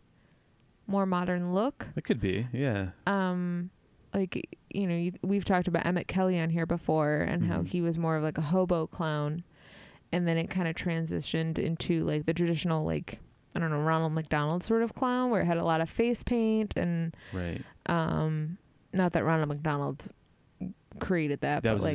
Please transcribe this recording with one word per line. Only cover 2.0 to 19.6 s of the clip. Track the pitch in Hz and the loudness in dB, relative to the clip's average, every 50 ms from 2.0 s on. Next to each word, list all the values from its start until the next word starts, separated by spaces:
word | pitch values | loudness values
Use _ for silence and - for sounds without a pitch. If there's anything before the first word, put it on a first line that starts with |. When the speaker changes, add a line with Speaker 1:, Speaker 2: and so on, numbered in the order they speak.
| - | -2
Speaker 2:
could | - 202 113 | 0 0 2
be, | 101 95 92 98 127 123 117 | 2 2 2 0 0 -2 -2
yeah. | 123 143 135 107 101 95 92 - - - | 0 0 2 2 0 0 -2 -6 -4 -2
Speaker 1:
Um, | - 202 196 190 185 180 180 180 180 175 175 175 185 - _ _ _ _ - - - - | -2 0 2 0 0 0 -2 -2 -2 -2 -4 -6 -8 -12 _ _ _ _ -20 -14 -6 -2
like, | 202 190 180 - - - - - - _ _ | -2 -2 -2 -4 -8 -8 -8 -12 -20 _ _
you | - 202 196 | -4 -4 -2
know, | 180 170 | 0 0
you, | 170 170 180 180 - - | 0 -2 -2 -4 -4 -2
we've | 185 202 202 - | 0 0 0 2
talked | - 190 180 175 | 2 2 2 2
about | 180 170 - - | 2 0 2 2
Emmett | 170 180 175 - | 2 0 0 -2
Kelly | - - 190 185 185 185 170 | -2 0 2 2 2 2 2
on | 160 165 | 0 0
here | 165 170 165 | 0 0 0
before | 170 175 165 - - 160 160 151 147 151 | 0 -2 -2 0 2 2 2 4 2 2
and | 151 - - - 170 170 | 2 2 0 0 0 0
how | 180 170 | 0 0
Speaker 2:
Mm-hmm. | - 175 | 0 -2
Speaker 1:
he | 180 - 175 | -2 -2 0
was | 170 170 165 | 0 0 0
more | 165 170 160 160 | 0 0 0 0
of, | 156 151 | 0 0
like, | 156 151 | 0 0
a | - | -2
hobo | 156 143 180 185 185 175 180 165 160 | 0 2 2 2 4 4 2 0 0
clown, | - - - 165 156 151 147 147 147 151 170 - - - - - - - - - - - - _ _ - | -2 -4 -4 -2 -2 0 0 0 -2 -2 -4 -8 -12 -18 -20 -20 -20 -20 -20 -20 -20 -20 -20 _ _ -2
and | 180 175 | 0 2
then | 170 165 | 2 2
it | 165 165 - | 2 0 0
kinda | - 185 175 160 170 | -2 -2 0 0 -2
transitioned | - - 180 165 165 165 160 175 170 147 - - 160 160 165 160 - | -2 -2 -2 0 0 -2 -2 -2 -4 -2 -2 -2 0 0 0 0 0
into, | - 165 165 - - - 175 160 160 | 0 0 -2 -2 0 0 0 2 2
like, | 160 151 151 151 | 0 0 0 0
the | - 160 | 0 0
traditional, | 165 175 170 170 151 - 170 160 156 156 | 2 2 2 2 0 0 0 0 0 0
like, | 165 160 151 151 - - - - - - _ _ _ - | 0 -2 -2 -4 -8 -12 -14 -16 -20 -20 _ _ _ -4
I | - | -4
don't | 170 160 | -2 0
know, | 151 147 | 0 0
Ronald | 151 160 160 160 160 156 156 | 0 2 2 2 0 0 -2
McDonald | 160 156 - 156 147 147 151 165 180 - | -4 -2 0 0 0 2 0 0 -2 0
sort | - 226 226 233 | 0 2 2 2
of | 220 - | 0 -2
clown | - 262 247 247 247 254 247 | -2 0 0 2 0 0 2
where | 233 185 | 2 2
it | 170 | 2
had | 175 170 | 2 2
a | 165 170 | 2 2
lot | 165 160 160 | 2 2 2
of | 165 - | 0 0
face | - - 233 240 240 - - | 0 0 2 2 0 0 0
paint | - 240 233 220 220 220 220 214 202 - | 0 0 2 2 2 2 2 0 0 -2
and, | - - 170 170 165 165 165 - - - - - | -2 0 0 0 0 -2 -4 -6 -10 -14 -8 -6
Speaker 2:
Right. | 92 87 85 85 - - - - - _ | -4 -4 -4 -4 -6 -8 -12 -18 -12 _
Speaker 1:
um, | - 170 165 160 160 156 156 156 156 156 156 156 156 180 - - _ _ _ _ _ - | -2 0 0 0 0 0 0 0 0 0 -2 -2 -4 -6 -10 -14 _ _ _ _ _ -2
not | 185 185 175 - | 0 0 2 2
that | 165 104 | 2 2
Ronald | 156 165 160 151 147 | 4 4 2 2 0
McDonald | 143 143 | -2 -2